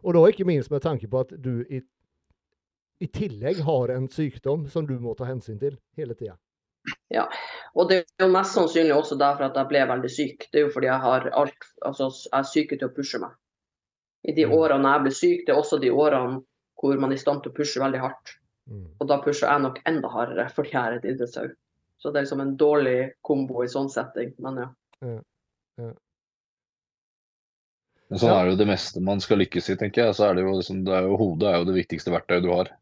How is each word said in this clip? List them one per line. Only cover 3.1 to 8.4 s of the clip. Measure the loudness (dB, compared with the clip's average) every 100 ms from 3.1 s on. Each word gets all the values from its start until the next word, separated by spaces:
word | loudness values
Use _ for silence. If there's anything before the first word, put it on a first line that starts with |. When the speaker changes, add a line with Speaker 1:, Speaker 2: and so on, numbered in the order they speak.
| -6 -6 -4 -4 -2
Speaker 1:
har | 0 0 0
en | -2 -4
sykdom | -4 -4 -4 -4 -2 -2
som | -6 -4
du | -6
må | -6 -6
ta | -6
hensyn | -8 -10 -6
til | -6 -6 _ -12
hele | -10 -10
tiden. | -12 -14 _ _ _ _ -16 -16 _
Speaker 2:
Ja, | -2 -2 -6 -12 -14 -8 0
og | 4
det | 4 2
er | _
jo | 4
mest | 4